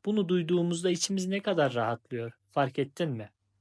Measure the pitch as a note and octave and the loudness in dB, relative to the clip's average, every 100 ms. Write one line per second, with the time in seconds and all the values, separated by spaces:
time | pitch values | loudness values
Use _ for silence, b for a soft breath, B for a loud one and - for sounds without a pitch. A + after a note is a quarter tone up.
0 | G3+ G#3+ F3 F3+ D#3+ F3 F3 E3+ F3+ F3 | -2 0 2 0 2 2 2 0 0 0
1 | - G3 F#3 G3 G#3 F3 C#3+ A#2+ A2+ A#2 | 0 -2 -2 -2 0 2 2 2 -2 -2
2 | - A#2+ A#2 - _ - C3+ B2+ C#3 - | -6 -8 -8 -10 _ 0 0 0 -4 -2
3 | E3+ A#2 G#2 _ _ _ | -4 -4 -8 _ _ _